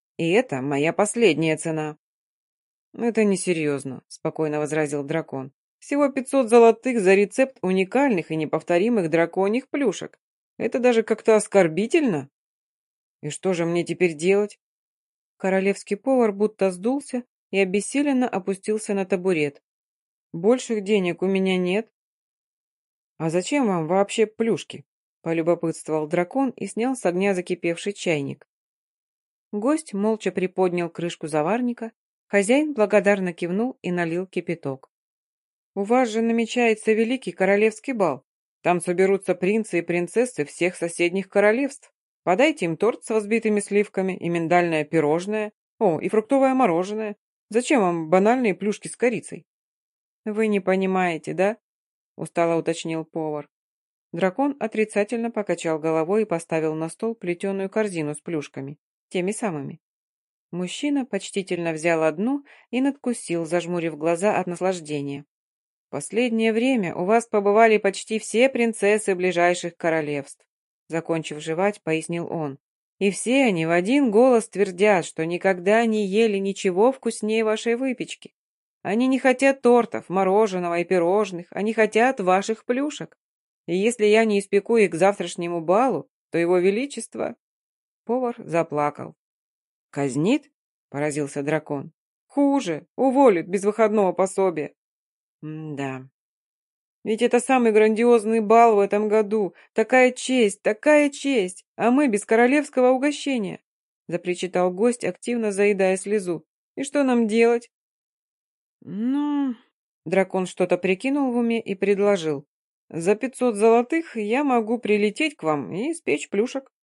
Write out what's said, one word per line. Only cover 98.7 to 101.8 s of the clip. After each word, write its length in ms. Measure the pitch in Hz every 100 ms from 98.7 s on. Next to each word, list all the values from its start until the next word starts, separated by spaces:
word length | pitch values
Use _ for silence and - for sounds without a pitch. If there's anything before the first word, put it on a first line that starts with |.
| 208
в 20 |
этом 300 | 196 208 214
году. 460 | 214 202 220 185 - _
Такая 400 | - 220 262 254
честь, 500 | 247 - 254 214 -
такая 480 | - 214 302 302 294
честь, 560 | 285 277 262 185 - _
а 140 | -